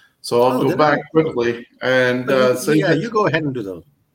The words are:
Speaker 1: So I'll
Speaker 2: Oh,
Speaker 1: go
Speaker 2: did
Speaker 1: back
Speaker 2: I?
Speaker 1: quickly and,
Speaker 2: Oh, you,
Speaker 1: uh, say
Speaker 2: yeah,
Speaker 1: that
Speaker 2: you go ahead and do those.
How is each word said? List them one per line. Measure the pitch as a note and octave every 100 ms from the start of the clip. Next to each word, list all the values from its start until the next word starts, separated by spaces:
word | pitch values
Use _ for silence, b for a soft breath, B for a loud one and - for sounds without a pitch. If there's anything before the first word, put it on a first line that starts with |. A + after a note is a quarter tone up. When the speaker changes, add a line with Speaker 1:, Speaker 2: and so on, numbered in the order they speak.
| b b
Speaker 1:
So | - A#2+
I'll | B2+ B2+
Speaker 2:
Oh, |
Speaker 1:
go | C3+
Speaker 2:
did | E3+
Speaker 1:
back | D3+ C#3+
Speaker 2:
I? | -
Speaker 1:
quickly | D#3+ - A#2+ A#2+ A#2 - -
and, | B2 B2+ B2+ B2 B2+
Speaker 2:
Oh, | C3
you, | B2+
Speaker 1:
uh, | B2+
say | -
Speaker 2:
yeah, | D3+ F3+
Speaker 1:
that | D3+
Speaker 2:
you | A#3
go | A3 F#3
ahead | D#3+
and | D3+
do | B2
those. | G2 F2 - _ _